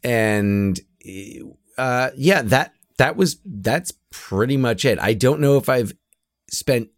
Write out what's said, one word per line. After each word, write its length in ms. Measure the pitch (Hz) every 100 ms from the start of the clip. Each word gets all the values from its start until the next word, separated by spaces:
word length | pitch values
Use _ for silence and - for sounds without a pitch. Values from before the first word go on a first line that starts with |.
And, 720 | 123 117 110 104 104 101 98 92 - _ - 95 98 - - - _ -
uh, 320 | 131 123 131 135
yeah, 260 | 143 190
that, 320 | 113 131 160 _ _ -
that 180 | 135 -
was, 220 | 185 - 196
that's 460 | 107 98 147 - - _
pretty 480 | - - 95 120 139
much 260 | 127 107
it. 140 | 135 95
I 140 | 104
don't 260 | 113 131 151
know 160 | 143 139
if 140 | -
I've 240 | 131 107 - _ _ _ _ _
spent 400 | - - 127 113